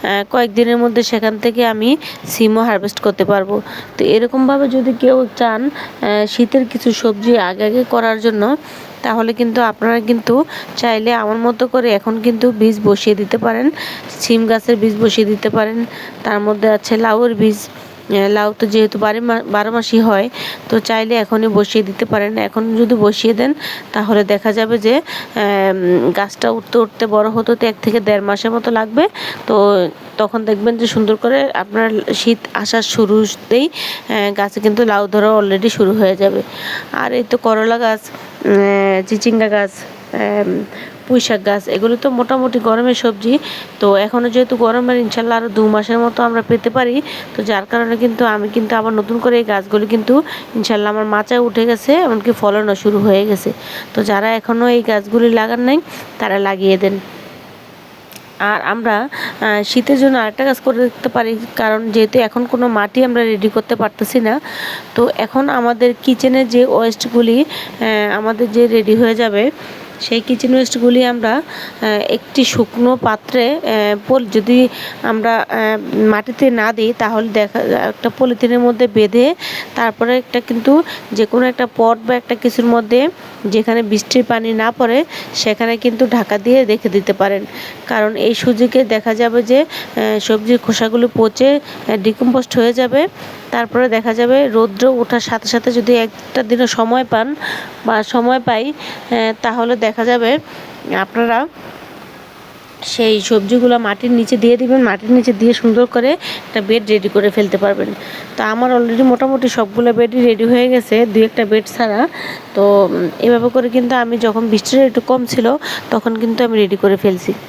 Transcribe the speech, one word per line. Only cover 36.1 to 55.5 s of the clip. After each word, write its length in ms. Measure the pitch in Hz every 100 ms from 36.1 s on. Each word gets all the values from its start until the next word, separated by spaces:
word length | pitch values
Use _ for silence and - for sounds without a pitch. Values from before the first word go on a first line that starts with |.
| 190
যাবে। 260 | 196 196 196 - - - -
আর 220 | - -
এই 100 | 247 226
তো 80 | 247
করলা 400 | 233 220 220 233
গাছ, 220 | 233 220 - - - - -
এ, 580 | 202 202 196 196 190 190
চিচিঙ্গা 400 | 214 240 226 220
গাছ, 240 | 208 202 - - - -
এম, 500 | - 208 208 202 180 208 - - - -
পুঁই 120 | 254
শাক 260 | - 214 202
গাছ, 220 | 202 -
এগুলো 280 | 196 220 233
তো 140 | 277
মোটামুটি 500 | 247 240 262 254 240
গরমের 340 | 220 220 247
সবজি। 460 | 240 240 202 220 285 - - - -
তো 160 | 202 196
এখনও 340 | 208 240 240
যেহেতু 260 | 233 254 247
গরমের, 420 | 226 240 247 247
ইনশাল্লাহ 400 | 220 233 233 226
আরও 120 | 226
দু 180 | 202 214
মাসের 320 | 214 208 233
মতো 240 | 233 233
আমরা 180 | 240 233 220
পেতে 220 | 233 233
পারি। 320 | 240 247 254 294 - - -
তো 80 |
যার 220 | 208 202 202
কারণে 320 | 233 233 233
কিন্তু 280 | 240 220 240
আমি 240 | 214 208
কিন্তু 260 | 226 220 226
আবার 180 | 220
নতুন 260 | 214 208 233
করে 180 | 233 240
এই 60 |
গাছগুলি 440 | 214 202 196 208 208
কিন্তু 360 | 226 208 269 311 - - 233
ইনশাল্লাহ 380 | 208 214 208
আমার 120 | 214 214
মাচায় 340 | 208 214 247
উঠে 260 | 240 220 226
গেছে, 280 | 226 -
এমনকি 380 | 311 339 220 214
ফলনও 440 | 233 208 208 214 196
শুরু 240 | 208 208
হয়ে 260 | 208 196 208
গেছে। 280 | 196 - - - - -
তো 100 | 220
যারা 260 | 208 202 220
এখনও 380 | 226 - 233 240
এই 140 | 240
গাছগুলি 480 | 226 214 202 226 233
লাগান 300 | 226 220